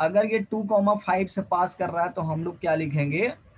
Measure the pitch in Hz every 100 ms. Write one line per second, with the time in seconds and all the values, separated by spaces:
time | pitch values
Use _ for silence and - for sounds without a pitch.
0 | 160 196 214 220 202 220 202 214 202 208
1 | 202 185 190 - - 180 185 - 180 170
2 | 175 180 160 160 170 175 175 160 160 147
3 | 143 156 233 - -